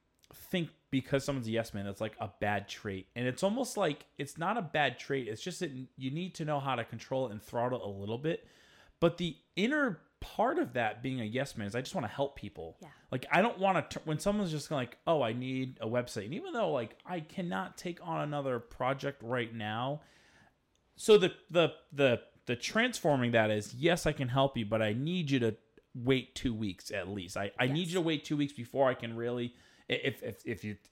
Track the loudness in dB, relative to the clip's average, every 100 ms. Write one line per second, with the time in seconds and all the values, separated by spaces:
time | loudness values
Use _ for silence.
0 | _ _ -20 -20 -4 -4 -4 -8 _ -2
1 | 0 0 0 -4 -2 -2 -2 -4 -6 -6
2 | -8 -6 -10 -4 -2 0 -4 -8 -6 -6
3 | -8 -4 -2 0 0 0 -2 0 0 0
4 | -8 -10 -10 -4 -2 -2 -2 2 2 0
5 | -2 -2 -2 -6 -8 -6 -6 -6 -12 -8
6 | -4 -4 -6 -4 -2 -2 0 -2 -2 -8
7 | -4 -2 -2 -4 -6 -2 0 0 -4 -6
8 | -4 -2 -2 -4 -6 -20 -20 -20 -20 _
9 | 2 2 -4 -6 _ 0 2 2 2 -2
10 | _ _ -8 0 0 0 0 0 0 -2
11 | -4 -4 -2 -2 -4 -6 -4 -4 -4 -4
12 | -4 -2 -4 -4 -14 -12 -12 -14 -20 -20
13 | _ -6 2 4 4 2 2 2 0 -6
14 | -4 -2 0 0 0 -2 -2 -2 -4 -4
15 | 0 2 2 0 -4 -4 -4 -6 -2 -2
16 | -2 -4 -6 -6 -6 -2 0 0 -4 -10
17 | -8 -8 -6 -6 -4 -4 -6 -8 -10 -10
18 | -6 -4 -2 -2 -2 -4 -6 -4 -2 -2
19 | -4 -8 -4 -2 -2 -6 -6 -4 -4 -6
20 | -10 -20 _ -20 _ _ _ _ _ 0
21 | 8 10 8 2 0 4 4 2 _ 4
22 | 6 6 0 _ -4 -4 0 2 0 2
23 | 2 4 6 6 6 2 -2 0 2 4
24 | 2 0 0 4 4 2 0 2 2 2
25 | 0 0 2 4 4 0 _ _ _ -2
26 | 2 2 0 -4 -2 -2 -4 -4 -6 -6
27 | -4 -6 -6 -4 -4 0 2 2 0 0
28 | 2 0 0 0 0 -4 -4 2 4 2
29 | -4 -4 -4 -2 -4 -8 -20 -16 -4 -2
30 | 0 -2 -6 -8 -6 -6 -6 -8 _